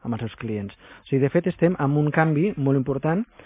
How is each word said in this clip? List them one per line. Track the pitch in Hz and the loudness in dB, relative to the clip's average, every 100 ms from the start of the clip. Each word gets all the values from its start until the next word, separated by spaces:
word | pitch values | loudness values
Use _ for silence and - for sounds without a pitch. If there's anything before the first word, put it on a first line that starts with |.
| 120 | -10
amb | |
els | 110 | -6
seus | 113 - | -8 -8
clients. | 113 107 101 - | -8 -6 -8 -12
O | - - - | -20 -20 -4
sigui, | 135 | 0
de | 139 | 2
fet, | 175 175 | 2 -2
estem | - 170 180 | 0 0 2
en | 143 147 | 2 2
un | 151 | 2
canvi | 160 160 151 202 151 | 2 2 2 0 0
molt | 135 139 | 0 2
important | 135 139 160 180 240 - | 0 -2 -2 -2 -4 -12